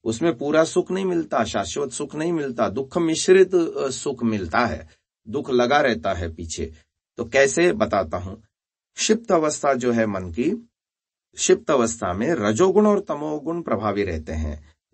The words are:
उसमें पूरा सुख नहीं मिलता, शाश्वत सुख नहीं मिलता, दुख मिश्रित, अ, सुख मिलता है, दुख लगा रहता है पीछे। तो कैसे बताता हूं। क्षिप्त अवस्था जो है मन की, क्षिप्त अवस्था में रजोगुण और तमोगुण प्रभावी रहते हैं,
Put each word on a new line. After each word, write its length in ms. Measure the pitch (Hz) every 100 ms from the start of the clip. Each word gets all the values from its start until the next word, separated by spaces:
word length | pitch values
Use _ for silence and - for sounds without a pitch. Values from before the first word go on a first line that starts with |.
उसमें 340 | - 110 170 120
पूरा 260 | 143 156
सुख 260 | 160 180 165
नहीं 140 | 185
मिलता, 400 | 190 175 156 139
शाश्वत 460 | 110 107 98 - 143
सुख 240 | - 143
नहीं 180 | 151 160
मिलता, 360 | 170 139 120 107
दुख 300 | 101 135 180
मिश्रित, 560 | 165 160 - 185 185
अ, 340 | 185 165 139 143
सुख 320 | 127 - 127
मिलता 440 | 113 107 90 110 117
है, 220 | 85 - _ _ _ -
दुख 220 | 123 143
लगा 300 | 127 120 147
रहता 320 | 139 110 98
है 220 | 90 87
पीछे। 380 | 82 82 - 76 - _ _ _ -
तो 80 |
कैसे 480 | 113 135 139 165 175
बताता 440 | 110 110 104 87 90
हूं। 200 | 92 - _ _ _ _ _
क्षिप्त 380 | - - 220 -
अवस्था 420 | 180 156 151 143
जो 180 | 135 123
है 140 | 117 110
मन 260 | 98 90
की, 180 | 82 143 233 - _ _ _ _ _ _
क्षिप्त 360 | - - 185 -
अवस्था 420 | 143 113 - 95
में 220 | 90 127
रजोगुण 520 | 160 104 110 190 190 214
और 140 | 202
तमोगुण 600 | - 147 151 151 151 170
प्रभावी 420 | 160 110 107 101
रहते 280 | 95 82 80
हैं, 420 | 80 78 73 - _ _